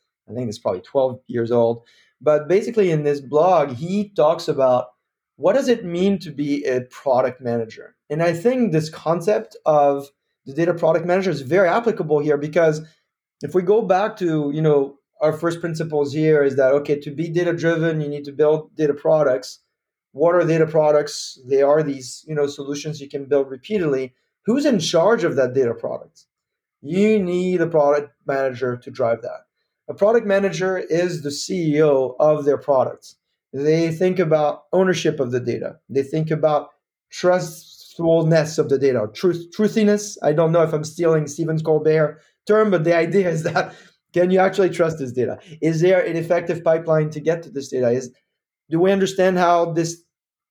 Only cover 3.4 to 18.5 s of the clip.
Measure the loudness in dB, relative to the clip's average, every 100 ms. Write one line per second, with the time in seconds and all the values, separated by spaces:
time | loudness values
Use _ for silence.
3.4 | 4 4 2 -4 -6 -4 -4 0 2 0
4.4 | -2 0 2 2 -2 _ _ _ _ -4
5.4 | 0 2 2 0 -2 0 0 0 -4 -6
6.4 | -4 -2 -2 -4 -4 -6 0 2 0 -2
7.4 | -6 -4 -6 -12 -20 _ -8 -2 -2 0
8.4 | 0 0 0 0 -2 -6 -4 -4 -2 -2
9.4 | -4 -8 0 2 2 0 -6 _ _ _
10.4 | -10 -4 -2 0 2 0 0 0 0 -4
11.4 | 0 2 2 2 0 -2 0 0 2 -2
12.4 | 0 2 2 0 -6 _ _ _ _ _
13.4 | -4 -2 2 2 2 0 0 -4 -2 -2
14.4 | -2 0 2 2 0 -8 _ -2 -2 0
15.4 | -4 -4 -6 -6 -4 -2 -2 0 2 4
16.4 | 2 2 2 2 0 -4 -4 -8 -4 -2
17.4 | -2 0 0 0 0 -2 -6 -8 -8 0
18.4 | 2